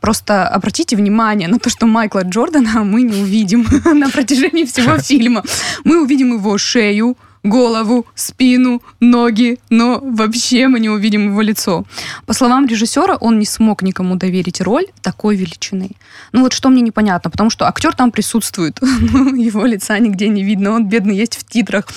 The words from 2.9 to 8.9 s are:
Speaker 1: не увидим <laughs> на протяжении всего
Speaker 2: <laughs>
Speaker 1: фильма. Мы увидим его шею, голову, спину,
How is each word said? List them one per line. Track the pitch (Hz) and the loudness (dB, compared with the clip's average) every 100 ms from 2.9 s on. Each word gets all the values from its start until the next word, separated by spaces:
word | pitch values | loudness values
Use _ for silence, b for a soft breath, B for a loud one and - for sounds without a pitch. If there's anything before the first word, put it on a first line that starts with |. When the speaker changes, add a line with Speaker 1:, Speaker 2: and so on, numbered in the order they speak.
| 214 | 2
Speaker 1:
не | 247 196 | 0 0
увидим | 196 214 202 233 220 | 0 0 2 2 2
<laughs> | 269 339 | 2 4
на | 294 277 | 2 2
протяжении | - 233 254 285 330 | 0 0 0 0 0
всего | 285 - 247 311 | -2 0 0 0
Speaker 2:
<laughs> | |
Speaker 1:
фильма. | - 262 226 226 - B B B | 0 -2 0 -2 -4 B B B
Мы | - 339 | 2 2
увидим | 277 277 254 | 4 2 2
его | 233 202 202 | 0 -2 -2
шею, | - 247 208 202 233 247 b b | -2 0 0 0 -2 -4 b b
голову, | 208 226 240 226 214 247 233 - | 0 2 2 0 0 -2 -2 -8
спину, | - - 254 247 254 240 B | -10 0 2 4 2 0 B